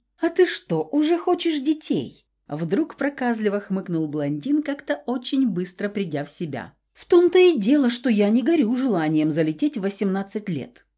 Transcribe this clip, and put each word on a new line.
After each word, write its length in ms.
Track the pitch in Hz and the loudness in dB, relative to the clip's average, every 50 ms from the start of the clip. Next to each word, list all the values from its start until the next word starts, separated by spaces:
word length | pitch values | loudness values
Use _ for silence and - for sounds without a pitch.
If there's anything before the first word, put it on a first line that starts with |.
| _ _ _ _ | _ _ _ _
"А 80 | - 339 | -4 -2
ты 160 | 339 - 359 | 2 2 2
что, 420 | 320 - - - - 170 160 156 - | 2 0 -4 -6 -4 -2 -2 -2 -2
уже 260 | - 294 302 302 349 339 | -2 0 0 2 0 0
хочешь 420 | 339 359 359 349 - 339 311 294 | 0 0 0 0 0 -2 -2 -2
детей?" 680 | 254 302 302 311 - - 269 165 120 - - - _ _ _ _ _ - | -2 -2 -2 -2 -2 -4 -4 -4 -4 -6 -12 -20 _ _ _ _ _ -10
Вдруг 460 | 147 151 170 160 190 247 320 - - | -8 -6 -4 -2 -2 -2 -2 -2 -4
проказливо 640 | - 262 285 285 - 254 240 233 220 214 208 196 208 | -6 -6 -4 -4 -4 -4 -2 -2 -2 -2 -2 -2 -2
хмыкнул 480 | 202 - 190 190 180 185 170 160 160 151 | -4 -4 -6 -6 -4 -4 -4 -2 -2 -2
блондин, 560 | 143 151 143 143 147 151 - 262 294 302 294 | -4 -4 -2 -2 -4 -4 -2 0 0 0 0
как-то 400 | - 277 285 - - 285 294 - | -2 -6 -6 -6 -6 -6 -6 -4
очень 420 | - 247 262 247 - 285 269 269 233 | -6 -6 -6 -6 -4 -2 0 0 0
быстро 400 | 180 175 185 180 - - 202 202 | 0 -2 -4 -6 -6 -6 -6 -6
придя 380 | 202 208 196 170 147 139 147 | -4 -4 -6 -4 -4 -6 -6
в 60 | 147 | -6
себя. 420 | - - 180 156 131 117 92 - - _ _ _ _ | -8 -8 -8 -8 -8 -10 -12 -12 -18 _ _ _ _
"В 120 | - - | -10 -2
том-то 320 | - 381 349 359 349 349 370 | 4 4 6 6 6 6 6
и 200 | 359 359 330 240 | 6 6 6 4
дело, 340 | 190 214 285 302 269 240 | 2 4 4 4 4 2
что 180 | 240 - - 262 | 0 0 0 2
я 200 | 220 202 202 202 | 2 4 4 4
не 120 | 220 247 | 4 2
горю 340 | 294 - 339 320 240 208 254 | 2 2 2 2 2 2 0
желанием 560 | 247 262 262 202 170 156 156 160 156 156 156 | 0 0 0 0 0 0 2 2 2 2 2
залететь 460 | 147 165 160 156 156 156 285 302 - 220 | 2 0 0 0 0 0 -2 -2 -2 -2
в 40 | |
восемнадцать 680 | 185 202 202 - 214 196 190 196 196 196 - 214 208 - | -4 -4 -2 -2 -2 0 -2 -2 -4 -4 -8 -8 -6 -6
лет". 360 | 170 131 - - _ _ _ _ _ | -6 -6 -8 -10 _ _ _ _ _